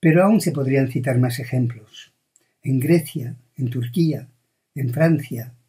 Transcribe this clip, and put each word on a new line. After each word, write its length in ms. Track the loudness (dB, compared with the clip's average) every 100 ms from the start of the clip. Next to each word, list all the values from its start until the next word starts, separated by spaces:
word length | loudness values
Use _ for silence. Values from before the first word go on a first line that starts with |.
Pero 240 | 4 6
aún 160 | 6 4
se 120 | 2
podrían 360 | -2 0 2 0
citar 300 | -2 -2 0
más 200 | 0 -2
ejemplos, 720 | -4 -2 -2 -4 -18 -20 -20 _ _ _ _ _
en 180 | -4 -2
Grecia, 560 | 2 2 0 -10 -10 -12 _ -6
en 140 | -6
Turquía, 580 | -4 -6 0 0 -2 -8 _ _ _ _
en 180 | -6 -4
Francia 640 | 0 2 2 -2 -10 -12 -18